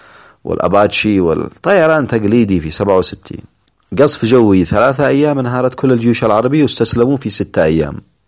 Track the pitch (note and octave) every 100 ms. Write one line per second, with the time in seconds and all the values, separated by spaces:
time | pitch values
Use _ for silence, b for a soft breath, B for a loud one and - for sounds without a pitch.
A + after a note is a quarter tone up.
0 | B B B B - - F2 G2+ G#2 -
1 | A2 G2 E2+ D#2 - - F3 G3 D#3+ D#3
2 | A#2+ A#2 G2+ A#2+ G2+ F2+ D#2 - G2 F#2
3 | - - - - - _ _ _ - F2
4 | D3 - A2+ B2 G#2+ F#2+ E2 G#2+ C3 C3
5 | C3 C#3 D3+ C#3 A#2+ B2+ B2+ - C3+ A#2+
6 | A#2 A#2 A2+ G#2+ B2+ D3+ C3 - A2 A#2+
7 | B2 C3+ A2 - G2 - D#2+ D#2+ C#2+ -
8 | _ _